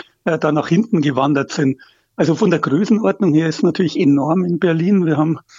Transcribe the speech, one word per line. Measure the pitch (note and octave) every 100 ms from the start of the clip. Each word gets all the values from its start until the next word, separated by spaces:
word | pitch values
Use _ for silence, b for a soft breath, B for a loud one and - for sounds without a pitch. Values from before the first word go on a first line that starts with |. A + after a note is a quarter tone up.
| B B F#3
äh, | D#3+
da | D#3+
nach | D3 -
hinten | F3 A3+ E3+
gewandert | C#3 C3 C#3 C#3+ C3+
sind. | - C3+ - b b b -
Also | D#3+
von | D#3 G#3
der | E3
Größenordnung | C#3 C#3+ G#3+ A3 G3 G3 F#3+ D3+
her | D#3+
ist | D#3
es |
natürlich | F3+ D#3+ E3+ -
enorm | C#3+ C#3 C#3+ F#3
in | F3 F3
Berlin. | F3+ E3 F3 G3 E3
Wir | D3
haben, | D#3 D#3 -